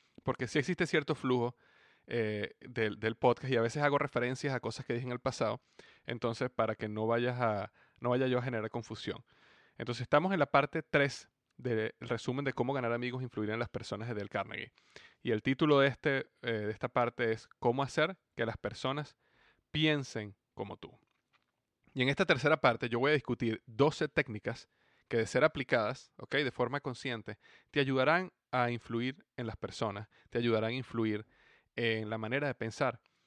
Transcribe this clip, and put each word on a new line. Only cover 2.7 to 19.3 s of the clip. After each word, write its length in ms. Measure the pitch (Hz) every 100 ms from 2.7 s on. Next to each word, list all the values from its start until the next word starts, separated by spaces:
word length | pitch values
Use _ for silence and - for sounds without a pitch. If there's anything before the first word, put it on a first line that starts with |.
| 117 107 101
del 180 | 110 113
podcast 360 | 127 117 131
y 40 | 120
a 40 |
veces 220 | 113 147
hago 160 | 147 143
referencias 560 | 139 123 123 131 143
a 60 | 131
cosas 260 | 117 - -
que 80 |
dije 100 | 120
en 80 | 127
el 80 | 123
pasado, 400 | 135 - 110 117 _ _ - - -
entonces 420 | 117 120 113 131
para 260 | - 110
que 140 | 107 107
no 180 | 107 110
vayas 320 | 117 123 123
a, 300 | 117 104 107 _ _ -
no 80 | 120
vaya 180 | 123 131
yo 120 | 123
a 40 |
generar 280 | 127 117 107
confusión. 520 | 120 - 110 - - - _ _ _ _ -
Entonces 260 | 123 120
estamos 300 | 123 147 185
en 60 | 190
la 80 | 139
parte 360 | 139 143 160
tres 460 | - 147 139 - - _ _ -
del 340 | 123 110 110 -
resumen 440 | 117 117 - 131
de 80 | 139
cómo 200 | - 127
ganar 200 | 139 120
amigos 280 | 120 123 127
e 40 |
influir 260 | 127 - 107
en 80 | 113
las 100 | 117
personas 400 | 104 - 104 117
de 60 |
Dale 140 | 107 98
Carnegie. 440 | 101 - - - _ _ - - _
Y 80 | 120
el 100 | 110
título 380 | 131 135 151 143
de, 80 | 139
este, 420 | 120 151 135 - _
eh, 100 | 117
de 180 | 110 107
esta 180 | 107 123
parte 440 | 127 120 - 117
es 160 | 110 - -
Cómo 240 | 120 131
hacer 340 | 123 - 160 185 _ -
que 100 | 113
las 100 | -
personas 600 | 104 113 131 143 147 _ _